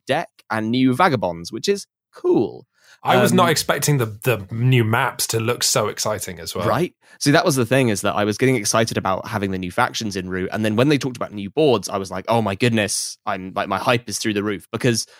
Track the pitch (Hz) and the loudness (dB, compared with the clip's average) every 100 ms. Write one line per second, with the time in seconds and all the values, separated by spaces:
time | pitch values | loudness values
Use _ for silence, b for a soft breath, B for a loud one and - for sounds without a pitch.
0 | - 139 - _ - 110 110 123 131 127 | -4 -4 -4 _ -6 -4 0 2 2 4
1 | 185 123 90 85 85 113 - 202 - _ | 2 2 -2 -6 -10 -6 -2 -2 -6 _
2 | _ - 359 339 104 - - b b b | _ -4 0 2 0 -6 -20 b b b
3 | 135 127 - 180 170 156 - 170 147 143 | 2 4 6 4 4 2 0 0 2 2
4 | 110 104 131 107 95 113 127 127 110 117 | 0 -2 -2 -2 -2 0 4 4 4 2
5 | 131 - - 113 113 120 - 131 104 - | 0 -2 -4 -2 -2 0 0 0 0 -2
6 | 110 104 - 82 82 95 87 113 180 - | -4 -4 -6 -12 -10 -2 0 0 0 -6
7 | b - 143 156 131 131 113 131 123 98 | b -4 2 2 2 2 2 2 2 0
8 | 104 80 104 104 131 127 104 113 113 107 | -2 0 0 2 2 2 0 0 0 0
9 | 95 92 110 107 98 95 92 104 123 - | -2 -2 -4 -4 -2 -4 -4 0 0 -2
10 | 107 95 92 92 92 107 110 107 139 143 | -6 -6 -4 -4 -4 -2 0 2 4 2
11 | 135 120 - 104 98 - 156 120 - 98 | 0 -6 -8 -8 -4 2 4 2 0 -6
12 | 95 95 101 117 104 101 120 113 98 - | -6 -6 0 0 0 0 2 2 0 -2
13 | - - - 98 92 92 87 95 - 120 | -8 -10 -8 -8 -6 -6 -4 -2 0 -2
14 | 120 101 113 101 104 95 - - 127 110 | -2 -6 -2 -2 -2 -6 -8 -2 0 0
15 | - | -4